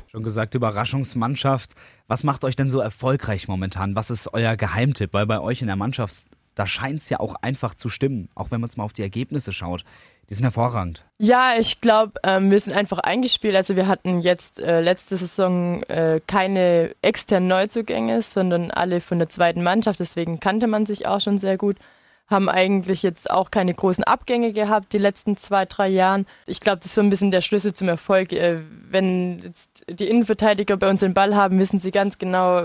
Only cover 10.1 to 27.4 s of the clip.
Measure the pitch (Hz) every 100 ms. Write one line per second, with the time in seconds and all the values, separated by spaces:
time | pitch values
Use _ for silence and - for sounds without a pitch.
10.1 | _ - 101 123 117 120 117 87 82 _
11.1 | - 214 247 254 233 226 - 233 214 220
12.1 | - 190 190 196 202 208 196 208 175 -
13.1 | 214 254 - 214 190 185 185 190 185 180
14.1 | 175 175 175 - - - 165 170 185 -
15.1 | 190 180 - 185 180 175 175 - 160 160
16.1 | 160 - 196 185 190 180 170 165 - 202
17.1 | - - 190 185 185 208 233 208 226 226
18.1 | 226 - 196 185 175 170 - 180 175 -
19.1 | 170 160 - 170 170 175 208 220 185 175
20.1 | 170 170 165 196 214 233 214 214 202 -
21.1 | 196 202 202 190 190 202 196 - _ _
22.1 | _ - 196 190 185 190 196 180 185 185
23.1 | 170 - 185 185 214 180 170 190 180 -
24.1 | 254 - 240 233 214 208 214 196 214 202
25.1 | 196 - 196 - 202 185 - 190 190 185
26.1 | 196 196 - - - 214 190 - - 202
27.1 | 196 196 185